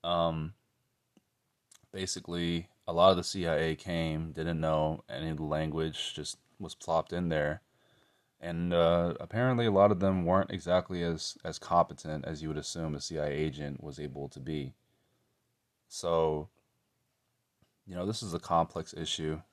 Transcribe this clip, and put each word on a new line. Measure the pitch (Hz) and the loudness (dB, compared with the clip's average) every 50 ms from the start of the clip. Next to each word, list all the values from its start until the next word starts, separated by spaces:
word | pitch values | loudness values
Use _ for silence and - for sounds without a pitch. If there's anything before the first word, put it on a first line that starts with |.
| - | 0
Um, | 85 87 85 85 85 80 80 78 82 101 _ _ _ _ _ _ _ _ _ _ _ _ _ _ _ _ _ _ _ _ _ _ _ - - _ _ | 0 2 2 2 2 0 -2 -4 -6 -8 _ _ _ _ _ _ _ _ _ _ _ _ _ _ _ _ _ _ _ _ _ _ _ -20 -20 _ _
basically, | - 95 95 92 - 92 - - 87 87 85 85 85 85 85 - _ _ _ - | -8 -8 -6 -6 -6 -8 -6 -6 -2 0 0 0 0 0 -2 -6 _ _ _ -4
a | 85 | 4
lot | 82 87 95 | 8 8 8
of | 95 87 | 8 6
the | 87 | 2
C | - - 98 87 | -4 -4 -2 0
I | 82 80 | 0 2
A | 76 80 80 80 | 2 2 0 -2
came, | - - 92 87 85 82 80 78 78 80 82 | -4 -4 -4 -2 -2 0 0 -2 -2 -4 -6
didn't | 76 80 80 85 85 80 | -6 -4 -4 -2 -2 0
know | 80 80 78 78 78 78 80 - - - | 0 2 2 2 2 0 0 -4 -8 -10
any | - 65 78 80 | -10 -8 -6 -6
of | 80 76 | -6 -6
the | 78 | -4
language, | 73 76 76 78 78 73 80 80 80 76 - - - - | -2 -2 -2 -2 -2 -2 -2 -4 -4 -4 -6 -8 -8 -8
just | - 76 - - _ _ _ _ _ | -8 -10 -10 -12 _ _ _ _ _
was | 101 82 - | -14 -14 -14
plopped | _ - - - 165 - - | _ -4 0 0 0 0 0
in | 85 87 90 85 | -4 -2 0 0
there. | 82 76 73 76 76 - _ _ _ _ _ _ _ _ _ _ _ _ _ _ _ _ | 2 2 2 0 -2 -4 _ _ _ _ _ _ _ _ _ _ _ _ _ _ _ _
And, | - 85 85 85 85 87 | -10 -6 -4 -2 -2 2
uh, | 87 85 85 82 85 87 85 85 82 - | 4 6 6 6 6 4 2 0 -2 -6
apparently | - - - 113 123 127 127 117 117 | -10 -6 -2 0 0 2 2 2 2
a | 113 | 4
lot | 101 95 101 104 | 6 8 8 8
of | 104 87 | 6 4
them | 95 98 95 92 87 | 2 2 2 2 2
weren't | 82 92 95 95 - | 4 4 4 4 2
exactly | - 92 - 87 90 92 87 - 92 87 | -4 -8 -2 2 2 2 2 0 -4 -2
as, | 85 85 82 78 - - - - - | -2 -2 -2 -2 -4 -8 -10 -8 -10
as | 82 82 - | -10 -10 -10
competent | - - 87 87 82 - 82 - - 78 78 76 65 | -6 2 4 4 4 4 2 -12 -8 -6 -6 -6 -6
as | - 80 73 | -6 -8 -6
you | 78 78 | -6 -4
would | 76 76 | -4 -4
assume | 71 - - 85 82 78 73 | -6 -6 -6 -6 -4 -4 -4
a | 71 | -6
C | - - 82 78 | -6 -6 -4 -2
I | 73 | -2
A | 73 | -2
agent | 71 76 78 78 67 73 73 71 71 65 - | 0 0 -2 -2 -2 -4 -8 -8 -8 -10 -10
was | 76 69 73 | -12 -10 -10
able | 76 73 67 71 69 69 | -10 -10 -8 -8 -10 -10
to | - 71 | -10 -12
be. | 65 71 78 76 69 65 - _ _ _ _ _ _ _ _ _ _ _ _ _ _ _ _ _ _ _ _ _ _ _ | -8 -6 -6 -4 -6 -6 -12 _ _ _ _ _ _ _ _ _ _ _ _ _ _ _ _ _ _ _ _ _ _ _
So, | - - - 87 85 82 80 80 76 76 76 - _ _ _ _ _ _ _ _ _ _ _ _ _ _ _ _ _ _ _ _ _ _ _ _ _ _ _ | -14 -6 0 2 4 4 4 2 2 -2 -4 -8 _ _ _ _ _ _ _ _ _ _ _ _ _ _ _ _ _ _ _ _ _ _ _ _ _ _ _
you | 101 92 | -12 -8
know, | 87 90 | -4 -4
this | 98 110 113 - | -4 -4 -4 -6
is | 101 82 | -4 -6
a | 82 | -6
complex | - - 85 82 82 82 - 85 80 - - | -2 2 2 2 2 2 -2 -8 -8 -8 -8
issue. | 78 80 78 - - 80 78 78 80 90 _ | -8 -6 -6 -4 -4 -2 -4 -4 -6 -8 _